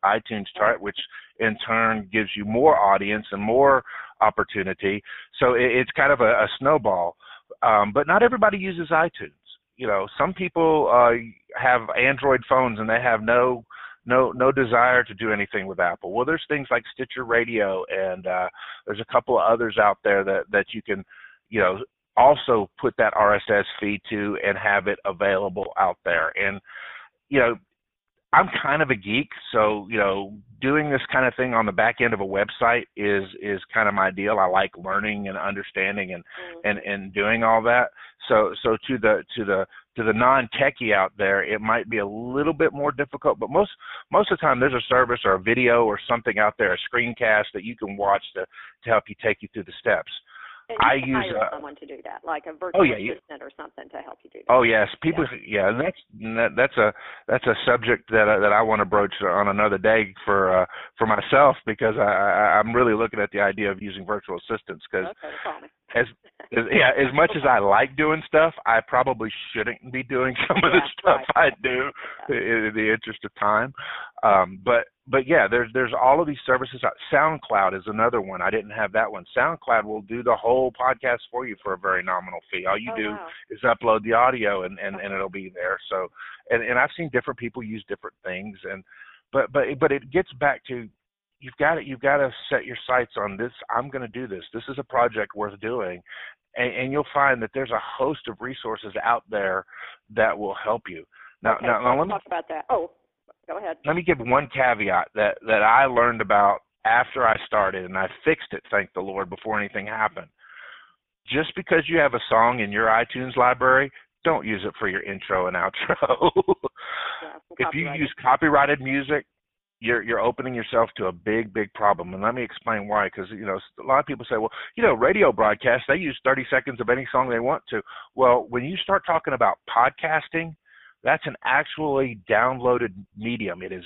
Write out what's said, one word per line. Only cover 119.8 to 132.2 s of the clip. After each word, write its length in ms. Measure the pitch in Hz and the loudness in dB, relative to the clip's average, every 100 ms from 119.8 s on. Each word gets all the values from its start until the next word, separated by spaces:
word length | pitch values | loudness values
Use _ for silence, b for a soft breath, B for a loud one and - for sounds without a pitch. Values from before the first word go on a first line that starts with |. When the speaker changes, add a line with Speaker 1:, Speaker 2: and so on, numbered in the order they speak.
Speaker 1:
you're, 220 | 113 120 | -2 -2
you're 180 | 104 113 | 0 0
opening 340 | 113 123 127 | 0 -2 -6
yourself 360 | 123 110 120 113 - | -6 -2 0 0 -2
to 100 | 95 | -6
a 60 | |
big, 400 | 87 87 110 110 | -4 -4 -2 -2
big 200 | 104 101 | -6 -6
problem. 400 | - 104 92 90 | 0 0 0 -2
And 80 | 92 | -4
let 120 | 104 | -4
me 80 | 123 | -4
explain 460 | 117 - - 110 101 | -8 -10 -6 -6 -2
why, 200 | 104 95 | -2 -2
'cause, 160 | - 92 | -4 -12
you 160 | 107 107 | -10 -8
know, 120 | 95 - - | -8 -8 -12
a 40 | - | 0
lot 140 | 135 | 0
of 60 | 151 | 0
people 200 | 135 123 | -6 -6
say, 80 | 117 | -4
"Well, 140 | 110 B B - | -4 B B 0
you 60 | |
know, 120 | 233 | 2
radio 380 | 120 127 202 165 | 4 2 4 4
broadcasts, 540 | 98 107 107 127 123 - | 4 2 2 2 0 2
they 100 | 151 | -2
use 220 | 170 - | -2 -2
thirty 220 | 131 131 127 | 0 0 0
seconds 300 | 131 139 120 | -2 -2 -6
of 100 | 117 | 0
any 160 | 123 127 | -2 0
song 160 | 131 127 | -2 0
they 120 | 117 | 0
want 220 | 120 156 - | -2 -4 -4
to." 120 | 113 - B B | -8 -8 B B
Well, 320 | - 131 123 98 | 2 4 4 2
when 160 | 123 | -6
you 120 | 131 185 | -6 -6
start 260 | - 196 - | -2 -2 0
talking 280 | 165 - | -2 -2
about 240 | 131 104 - - | 0 0 0 -2
podcasting, 880 | - 127 - 160 156 - 165 165 156 b b b b | 2 2 2 -4 -4 -4 -8 -8 -12 b b b b
that's 240 | - 156 - | -2 -2 -2
an 100 | - | -8
actually 760 | - 135 151 - 151 135 131 110 | -2 0 -2 -4 -2 0 -2 -4